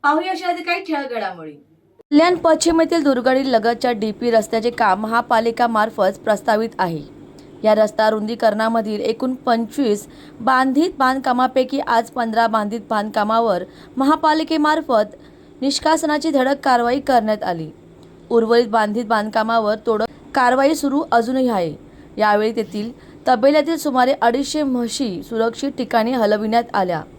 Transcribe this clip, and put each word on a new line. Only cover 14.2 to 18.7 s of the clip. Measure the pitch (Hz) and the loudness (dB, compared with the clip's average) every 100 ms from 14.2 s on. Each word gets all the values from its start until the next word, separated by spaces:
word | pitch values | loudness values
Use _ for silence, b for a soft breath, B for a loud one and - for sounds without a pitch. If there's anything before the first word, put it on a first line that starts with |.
| 311 311 320 320 302 311 311 233 208 - B B B - | 2 0 0 0 2 0 0 0 0 -6 B B B -6
निष्कासनाची | 269 277 311 320 320 302 320 | -4 -2 0 0 0 -2 0
धडक | 285 254 277 | 0 2 0
कारवाई | 277 240 233 262 | 2 2 2 -2
करण्यात | 277 247 214 214 | 2 2 2 -2
आली. | 190 170 156 - - - - - - | -2 -6 -8 -14 -20 -20 -20 -20 0
उर्वरित | 233 226 233 | 0 4 2
बांधित | 240 | 2